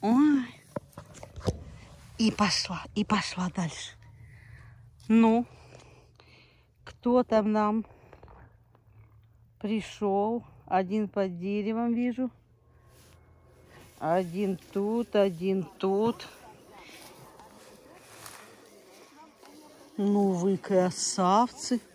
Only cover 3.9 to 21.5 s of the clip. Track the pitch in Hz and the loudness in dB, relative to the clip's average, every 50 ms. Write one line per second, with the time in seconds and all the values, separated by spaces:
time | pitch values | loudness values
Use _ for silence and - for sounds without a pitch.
3.9 | - - - - - - - - - - - - - - - - - - - - | -18 -20 -20 -20 -20 -20 -20 -20 -20 -20 -20 -20 -20 -20 -20 -20 -20 -20 -20 -20
4.9 | - - - - 220 226 226 226 226 233 240 - - - - - - - - - | -20 -20 -2 2 4 6 6 6 4 2 0 -4 -10 -20 -20 -20 -20 -20 -20 -20
5.9 | - - - _ _ _ - - - - - _ _ _ _ _ _ _ _ - | -20 -20 -20 _ _ _ -20 -20 -20 -20 -20 _ _ _ _ _ _ _ _ -20
6.9 | - - - 240 240 254 240 - 226 220 214 214 214 214 214 208 214 226 208 - | -20 -8 -4 2 2 2 2 4 2 2 2 2 0 0 0 0 0 -2 -4 -6
7.9 | - - - - - - - - - - - - _ - _ _ _ - _ _ | -14 -20 -20 -20 -20 -20 -20 -20 -20 -20 -20 -20 _ -20 _ _ _ -20 _ _
8.9 | _ - - - - - _ _ _ _ - _ _ _ - 208 220 220 196 - | _ -20 -20 -20 -20 -20 _ _ _ _ -20 _ _ _ -6 -4 -4 -4 -4 -8
9.9 | - - 214 202 190 202 202 214 233 240 220 - - - - - - 185 190 180 | -10 -4 -2 0 0 0 0 0 -2 -4 -6 -10 -20 -20 -10 -2 -2 -2 0 0
10.9 | 196 214 214 196 - 202 196 190 180 170 175 196 202 208 208 208 220 226 240 240 | -2 -2 -2 -2 -2 -2 -2 -2 -4 -6 -6 -4 -4 -4 -2 -4 -4 -2 -2 -2
11.9 | 233 226 240 247 233 240 254 247 - - _ _ _ _ _ _ _ _ _ _ | -2 0 -2 -2 -2 -2 -4 -6 -6 -12 _ _ _ _ _ _ _ _ _ _
12.9 | _ - - - - - - _ - _ _ - - - - - - - - - | _ -20 -20 -20 -20 -20 -20 _ -20 _ _ -20 -20 -20 -20 -20 -20 -20 -20 -20
13.9 | - - - 151 165 185 185 170 165 185 208 190 196 170 - - - 202 196 208 | -20 -8 -4 0 0 0 0 -2 -4 -4 -2 -2 -2 -4 -8 -8 -4 -4 -2 -2
14.9 | 220 233 240 - - 214 202 196 180 160 175 190 190 190 175 - - - - 190 | -2 -2 -4 0 2 2 2 2 0 -2 -2 -2 0 -2 -2 -6 -8 -4 -2 0
15.9 | 196 202 214 226 233 - - - - - - - - - - - - - - - | 0 2 0 0 -2 -4 -10 -20 -20 -20 -20 -20 -20 -20 -20 -20 -20 -20 -20 -20
16.9 | - - - - - - - - - - - - - - - - - - - - | -20 -20 -20 -20 -20 -20 -20 -20 -20 -20 -20 -20 -20 -20 -20 -20 -20 -20 -20 -20
17.9 | - - - - - - - - - - - - - - - - - - - - | -20 -20 -20 -20 -20 -20 -20 -20 -20 -20 -20 -20 -20 -20 -20 -20 -20 -20 -20 -20
18.9 | - - - - 294 294 311 - _ _ - - - - - - - - - - | -20 -20 -20 -20 -20 -20 -20 -20 _ _ -20 -20 -20 -20 -20 -20 -20 -20 -20 -20
19.9 | - - 202 202 202 202 202 196 190 175 170 196 196 180 - - 202 185 180 185 | -6 -2 0 2 2 4 4 2 2 0 0 0 0 -2 -2 0 2 2 2 2
20.9 | - - - - - - 185 180 190 208 240 247 | -2 -4 -6 -6 -2 0 2 4 4 4 4 2